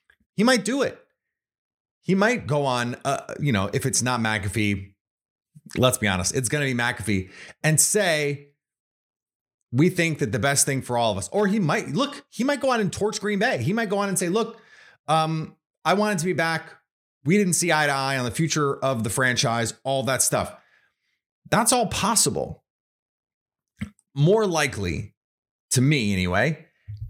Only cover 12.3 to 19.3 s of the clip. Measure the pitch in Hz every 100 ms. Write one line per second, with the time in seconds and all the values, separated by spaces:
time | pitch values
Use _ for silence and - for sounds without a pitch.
12.3 | - 269 285 269 233 196 - 208 - 208
13.3 | 208 233 175 117 220 226 202 202 190 175
14.3 | 208 226 - - - - _ - 160 160
15.3 | 160 156 - _ _ 156 190 208 190 175
16.3 | 160 165 160 - - _ _ _ _ 139
17.3 | 202 190 160 175 156 147 135 135 135 123
18.3 | - 160 160 143 - 135 131 110 131 127